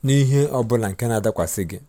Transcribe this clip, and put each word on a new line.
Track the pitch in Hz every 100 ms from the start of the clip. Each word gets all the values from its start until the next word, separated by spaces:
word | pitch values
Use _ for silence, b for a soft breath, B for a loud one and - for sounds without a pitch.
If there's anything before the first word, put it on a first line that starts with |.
n'ihe | 135 139 131 139 143
ọbụla | 131 113 120 107
nke | 95 120
na-adakwasị | 110 107 98 82 -
gị | 87 -